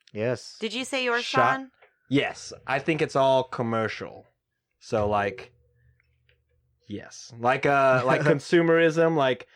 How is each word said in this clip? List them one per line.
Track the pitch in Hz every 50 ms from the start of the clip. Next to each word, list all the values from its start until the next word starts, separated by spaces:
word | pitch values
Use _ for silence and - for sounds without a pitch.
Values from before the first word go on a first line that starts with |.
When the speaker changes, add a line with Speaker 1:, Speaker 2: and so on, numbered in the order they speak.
| _ _
Speaker 1:
Yes. | - 104 107 123 123 110 - - - -
Speaker 2:
Did | 214 220 202
you | 254 262
say | - 277 262 254
yours, | 247 233 240 240
Speaker 3:
Shot? | - - 262 247 247 262
Speaker 2:
Sean? | 269 269 254 _ _ _ _ _ _ _ -
Speaker 3:
Yes. | 131 139 120 - - - - - - - -
I | - 131 143
think | 139 175 160 151
it's | 156 - -
all | 139 135 135 135 131 123
commercial. | - - - 120 113 113 113 110 107 - - 107 - - - - _ _ _ _ _ _ _ _ _ _ _
So, | - - 120 107 104
like, | 104 104 104 101 101 95 - - - _ _ _ _ _ _ _ _ _ _ _ _ _ _ _ _ _ _ _ _ _ _ _ _ _ _ _
yes. | - 104 98 - - - - - - 117 113
Like, | 117 123 135 135 -
uh, | 143 143 139 135 135 131 127
Speaker 1:
<laughs> | 123
Speaker 3:
like | 131 131 -
consumerism, | 147 151 151 143 - - 175 170 170 165 165 165 165 165 156 165 165 160 165
like, | 151 135 131 127 - - _ _